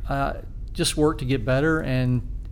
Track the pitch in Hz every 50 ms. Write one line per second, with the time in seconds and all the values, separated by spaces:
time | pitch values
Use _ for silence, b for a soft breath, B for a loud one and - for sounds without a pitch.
0 | - - 143 139 139 - - - - - - - - - - - 170 - - 156
1 | 151 151 156 - 143 123 135 131 110 123 127 135 147 160 160 156 - - 131 127
2 | 127 127 123 123 - - - - - -